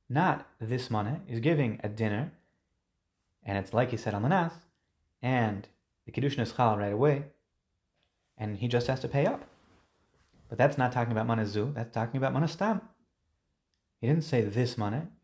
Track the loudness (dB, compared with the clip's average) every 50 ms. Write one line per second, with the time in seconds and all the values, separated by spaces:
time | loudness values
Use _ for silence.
0 | _ -2 0 2 2 2 2 0 -4 -12 _ -10 -6 -4 -4 -4 -2 -2 -2 0
1 | 0 0 -4 -6 -6 -6 -4 0 2 2 2 2 2 0 -2 -4 -6 -6 -4 -2
2 | -2 0 0 -2 -4 -6 -8 -14 _ _ _ _ _ _ _ _ _ _ _ _
3 | _ _ _ _ _ _ _ _ -6 -4 -4 -2 -2 0 0 0 2 2 0 -4
4 | -2 -2 -2 0 2 2 2 2 2 0 -4 -10 -18 _ _ _ _ _ _ _
5 | _ _ _ _ -2 0 2 2 2 0 0 -4 -8 -12 _ _ _ _ _ _
6 | _ -8 -4 -2 0 0 0 0 -2 -2 0 2 2 2 2 2 0 -2 0 2
7 | 4 4 4 2 -2 -8 -14 _ _ _ _ _ _ _ _ _ _ _ _ _
8 | _ _ _ _ _ _ _ -8 -6 -6 -4 -4 -2 0 2 2 2 0 -2 -2
9 | -2 -2 0 2 2 2 0 -2 -8 -14 -20 _ _ _ _ _ _ _ _ _
10 | _ _ _ _ _ _ _ _ -16 -6 2 4 4 4 4 2 0 2 2 0
11 | 0 0 0 0 0 2 2 0 0 0 0 -2 -2 -2 -2 -6 -6 -4 -4 -4
12 | -2 -2 -2 -2 -2 0 0 0 0 0 -2 0 0 0 0 0 -4 -10 _ _
13 | _ _ _ _ _ _ _ _ _ _ _ _ _ _ _ _ _ _ _ _
14 | 0 0 2 2 0 2 2 2 2 2 2 0 0 0 0 -2 -2 -2 -2 -4
15 | -6 -8 -12 _